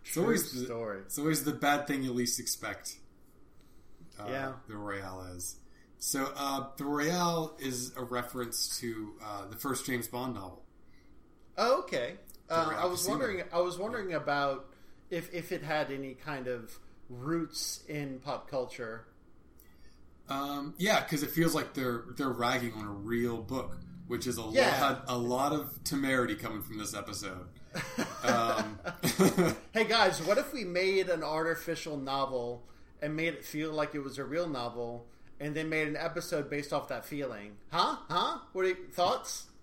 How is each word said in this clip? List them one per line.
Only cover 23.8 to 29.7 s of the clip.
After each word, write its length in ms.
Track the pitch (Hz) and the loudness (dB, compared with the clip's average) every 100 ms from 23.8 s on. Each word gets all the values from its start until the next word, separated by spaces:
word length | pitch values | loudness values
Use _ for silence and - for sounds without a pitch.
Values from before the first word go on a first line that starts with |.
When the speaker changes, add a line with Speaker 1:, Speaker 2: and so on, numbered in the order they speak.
| - - | -6 -12
Speaker 1:
which 220 | - 120 123 | -4 -2 0
is 100 | 117 | -2
a 60 | 110 | 4
Speaker 2:
Yeah. 280 | 247 226 135 | 6 6 6
Speaker 1:
lot, 240 | 135 123 127 | 4 2 -2
a 100 | 123 | 0
lot 360 | 120 127 143 | 2 4 4
of 300 | 151 - - | 2 -2 -6
temerity 520 | - 143 135 131 117 | -2 0 4 4 4
coming 260 | 104 107 101 | 0 -4 -6
from 160 | 95 107 | -6 -6
this 160 | 104 | -4
episode. 540 | 104 98 98 101 92 90 - - | -4 -6 -6 -6 -8 -12 -14 -8
Speaker 2:
<laughs> 500 | - - - - - | -6 -4 -4 -4 0
Speaker 1:
Um, 560 | 123 120 117 110 107 104 - - | 2 4 4 2 -2 -6 -10 -2
<laughs> 540 | 139 - 190 - 170 - - | 0 6 6 8 4 2 -2